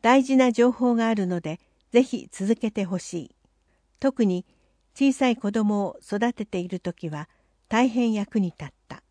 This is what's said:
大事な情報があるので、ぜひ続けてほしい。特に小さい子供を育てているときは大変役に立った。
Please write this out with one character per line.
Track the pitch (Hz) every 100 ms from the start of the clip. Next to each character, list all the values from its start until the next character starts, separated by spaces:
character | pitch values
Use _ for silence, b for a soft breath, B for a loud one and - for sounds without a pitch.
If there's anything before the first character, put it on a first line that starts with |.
大 | 233 262
事 | 262 262
な | 254
情 | 233 240
報 | 240 247 233
が | 226
あ |
る | 220 180
の | 180
で、 | 156 165 _ _ _
ぜ | 240
ひ | 254 240 -
続 | - 196 226
け | 220
て | 214 190
ほ | 185
し | -
い。 | 175 139 _ _ _ _ _ _ _
特 | 269 262 214
に | 180 - _ _ _ _ -
小 | 277
さ | 262 262
い | 240
子 | 202
供 | 214 208 208 196
を | -
育 | - 202 240
て | 240 208
て | 185
い | 175
る | 180
と | 180
き | - 165
は | 151 156 _ _ _ _
大 | 220 254
変 | 226 240
役 | 214 202 220
に | 185
立 | - 151
っ | _ _
た。 | - _